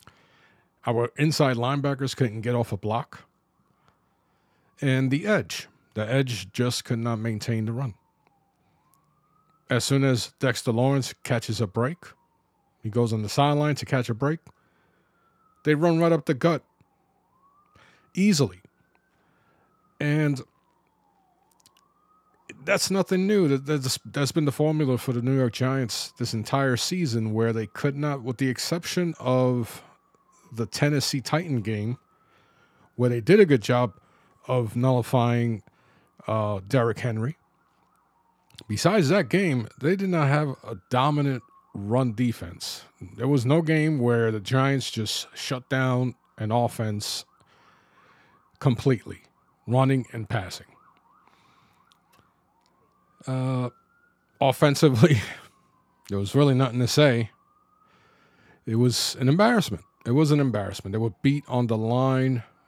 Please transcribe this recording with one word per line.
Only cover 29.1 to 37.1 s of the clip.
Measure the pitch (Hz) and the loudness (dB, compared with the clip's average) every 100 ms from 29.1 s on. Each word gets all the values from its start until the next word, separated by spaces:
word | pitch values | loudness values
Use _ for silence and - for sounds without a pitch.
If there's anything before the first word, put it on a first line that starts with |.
| 156 | -2
of | 127 127 127 123 113 - - _ _ _ _ _ _ | 0 2 2 0 -4 -10 -20 _ _ _ _ _ _
the | 113 110 | -8 -8
Tennessee | - 147 147 - 143 | 0 0 2 -2 -4
Titan | 117 151 180 127 | -2 -2 -2 -4
game, | 107 107 104 123 _ _ _ _ _ _ _ _ _ | -2 -4 -4 -6 _ _ _ _ _ _ _ _ _
where | - 123 | -2 0
they | 120 | 0
did | 107 202 | 4 6
a | |
good | 190 135 | 8 4
job | - 123 123 - _ _ _ _ - | 4 2 0 -4 _ _ _ _ -2
of | 127 113 110 | -2 0 0
nullifying, | 131 127 110 127 120 120 117 110 - _ _ _ _ _ - | 2 2 2 2 4 2 0 -4 -8 _ _ _ _ _ -4
uh, | 110 107 101 98 | -2 -2 -4 0
Derrick | 135 117 107 | 2 2 0
Henry. | 127 | -4